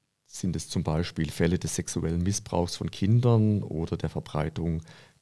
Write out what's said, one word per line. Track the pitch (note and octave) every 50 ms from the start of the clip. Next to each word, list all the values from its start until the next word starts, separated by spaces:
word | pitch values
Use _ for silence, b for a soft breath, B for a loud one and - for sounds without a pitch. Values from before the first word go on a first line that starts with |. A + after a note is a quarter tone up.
| _ _ _ _ _
sind | _ - - - F#2+ D#2
es | D#2 - -
zum | - F#2+ D#2
Beispiel | - D#2 D#2 F2 - - - D#2+ D2
Fälle | - - F2 E2+ F2 E2+
des | - D#2 -
sexuellen | - - - - - D#2+ D#2+ E2 E2+ F2
Missbrauchs | F#2 G2+ - - - - F2+ F2 F2 -
von | - - -
Kindern | - - G2 F#2+ A2+ A#2+ A#2+ B2 A#2 A2+ G#2+ G#2+ G#2+ G2+ -
oder | - - D#2 E2 D#2+ -
der | D#2+ - D#2+
Verbreitung | - D#2+ D#2 - - D2+ D2 D#2+ D#2 - E2 E2+ D#2+ D#2+ D#2+ b b b b b b b